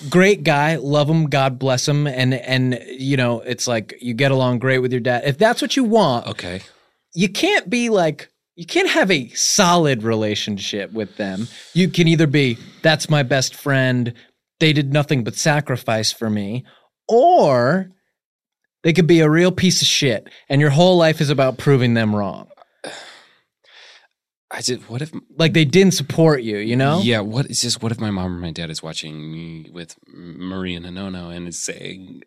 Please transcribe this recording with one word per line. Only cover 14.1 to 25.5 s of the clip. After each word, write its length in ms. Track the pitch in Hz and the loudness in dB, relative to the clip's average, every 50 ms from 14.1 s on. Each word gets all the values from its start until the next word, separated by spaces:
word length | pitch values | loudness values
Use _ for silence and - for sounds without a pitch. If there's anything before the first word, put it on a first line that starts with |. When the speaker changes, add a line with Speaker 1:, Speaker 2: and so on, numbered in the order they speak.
| 117 - _ _ _ _ _ _ _ _ | -6 -12 _ _ _ _ _ _ _ _
Speaker 1:
they 140 | 160 156 151 | 2 2 2
did 180 | 147 147 135 | 2 0 0
nothing 320 | 139 151 143 - 156 131 113 | 0 0 0 0 0 -2 -2
but 120 | 127 - | -4 -6
sacrifice 760 | - - 165 147 151 147 - 131 117 - - 113 110 110 - | -2 0 0 0 0 0 -2 -6 -6 -2 -2 -2 -2 -2 -4
for 180 | - - 120 110 | -4 -4 -4 -2
me," 360 | 107 104 101 98 110 123 - _ _ _ _ _ _ _ _ | -2 -2 -4 -6 -8 -10 -10 _ _ _ _ _ _ _ _
or 840 | - 214 233 269 339 370 330 220 156 135 123 120 127 160 190 190 185 _ _ _ _ _ _ _ _ _ _ _ _ _ _ _ _ _ _ - | 0 2 4 6 6 6 6 4 4 4 4 2 2 0 0 -2 -6 _ _ _ _ _ _ _ _ _ _ _ _ _ _ _ _ _ _ -2
they 80 | 165 | 0
could 160 | 165 175 180 | 2 2 4
be 120 | 151 170 165 | 6 6 4
a 80 | 160 151 | 6 4
real 220 | 151 165 175 180 | 4 4 4 2
piece 300 | 180 - - 185 165 - | 2 2 2 2 2 2
of 60 | 143 | 0
shit, 400 | - - - 147 135 110 98 - - - - _ _ | 0 0 0 0 0 -2 -2 -6 -12 -20 -20 _ _
and 100 | 139 139 | 0 2
your 100 | 151 151 | 4 4
whole 260 | 135 151 175 185 185 | 4 4 4 6 6
life 240 | 175 165 160 156 160 | 4 4 2 2 0
is 80 | 160 139 | 0 0
about 280 | 147 135 135 131 123 | 2 2 0 0 -2
proving 360 | - - 147 139 131 123 120 117 | -2 2 2 4 4 4 2 2
them 220 | 113 113 107 107 | 2 2 0 0
wrong. 320 | 104 101 95 71 50 50 _ - _ - _ _ _ - - - - - - - - - _ _ _ _ _ _ _ _ _ _ - - - - - _ _ _ _ _ _ _ _ _ _ | -2 -2 -4 -8 -10 -16 _ -20 _ -20 _ _ _ -16 -16 -16 -16 -20 -20 -20 -20 -20 _ _ _ _ _ _ _ _ _ _ -20 -20 -20 -20 -20 _ _ _ _ _ _ _ _ _ _
Speaker 2:
I 100 | - - | -12 -8
just, 280 | 113 113 123 110 - - | -6 -6 -6 -6 -8 -10
what 120 | 110 123 | -10 -10
if 100 | 151 160 - - - _ - | -10 -10 -12 -16 -16 _ -2
Speaker 1:
Like, 160 | - 165 160 | 2 2 4